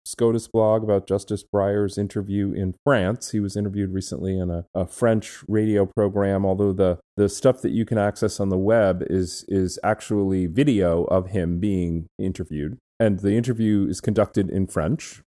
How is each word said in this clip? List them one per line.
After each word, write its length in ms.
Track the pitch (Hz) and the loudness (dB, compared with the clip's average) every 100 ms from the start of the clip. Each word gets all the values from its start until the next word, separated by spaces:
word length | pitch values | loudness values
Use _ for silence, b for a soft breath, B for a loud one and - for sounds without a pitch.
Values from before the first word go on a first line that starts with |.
scotus 440 | - - 117 113 - | -16 0 2 2 0
blog 340 | 113 110 110 | 2 4 2
about 240 | 107 98 - | 2 0 0
Justice 380 | 98 - 104 - | -2 -2 -6 -4
Breyer's 420 | 101 98 101 101 101 | 0 0 0 0 -2
interview 560 | 101 107 101 101 98 | -4 -4 -4 -2 -2
in 220 | - 95 90 | -2 -4 -2
France. 460 | - 127 92 117 - | 0 2 2 -2 -4
He 100 | 107 | -4
was 160 | 101 104 | -2 -2
interviewed 380 | 104 98 98 | -4 -2 -4
recently 440 | 95 - - 95 95 | -4 -6 -6 -4 -2
in 120 | 90 | -2
a, 140 | 85 85 | -4 -6
a 120 | 92 92 | -6 -6
French 520 | - 120 110 - - - | 0 2 2 -2 -12 -4
radio 380 | 107 107 104 95 - | 0 2 2 2 2
program, 480 | 104 98 98 98 | 0 0 0 2
although 280 | 98 95 101 | 0 2 0
the, 260 | 95 92 87 _ - | 2 2 0 _ 0
the 120 | 101 | 0
stuff 340 | - 135 127 | 2 2 2
that 80 | 101 | 0
you 140 | 113 | -2
can 120 | 110 110 | 0 0
access 420 | 101 101 107 - | 0 0 -2 -2
on 80 | 98 | -2
the 100 | 92 | 0
web 440 | 98 113 101 90 - | 2 4 4 2 0
is, 360 | 92 90 - - | -2 -2 -6 -4
is 320 | 98 92 - | 0 0 -2
actually 640 | 101 107 - 104 98 95 90 | -2 -2 -2 0 2 0 0
video 580 | 87 147 107 90 85 | 2 2 4 4 2
of 240 | - 95 92 | 2 0 0
him 320 | 98 85 87 | -2 -2 -2
being 460 | 104 95 87 82 80 - | 0 0 0 -4 -6 -6
interviewed. 580 | 95 92 87 73 76 123 _ - | -6 -4 -8 -6 -6 -8 _ -2
And 220 | 113 95 | 0 2
the 140 | 98 110 | 2 0
interview 500 | 117 113 110 104 98 | 0 0 2 2 0
is 120 | 95 | -2
conducted 500 | - 107 101 - 92 | -2 0 0 0 -2
in 160 | 95 95 | -2 -2
French. 560 | - 78 151 - - _ | -2 -2 -2 -6 -20 _